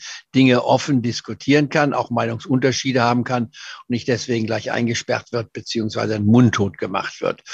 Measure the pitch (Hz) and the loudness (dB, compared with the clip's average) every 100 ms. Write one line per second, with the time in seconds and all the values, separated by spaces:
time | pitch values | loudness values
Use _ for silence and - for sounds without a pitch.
0 | - - - 131 131 120 - 123 - 135 | -14 -18 -2 4 6 4 4 2 2 0
1 | 117 110 - 110 - 143 143 160 147 127 | 0 -4 -8 -6 2 2 2 2 0 0
2 | 120 117 117 113 - 127 131 123 135 127 | -2 -2 -2 -4 -2 0 2 0 -2 2
3 | 120 123 113 123 113 - - - - 120 | 2 2 0 -2 -4 -10 -20 -16 -6 -4
4 | - - - 117 110 110 123 120 117 117 | -2 -2 -2 -4 -2 -4 -4 -2 -2 -2
5 | - 117 - 120 110 - - 117 107 110 | -4 -4 -4 -8 -8 -10 -8 -4 -4 -4
6 | 110 110 104 120 120 - 101 - 95 95 | -4 0 4 6 6 4 -2 -4 -6 -6
7 | - - 92 - - | -6 -4 -4 -4 -8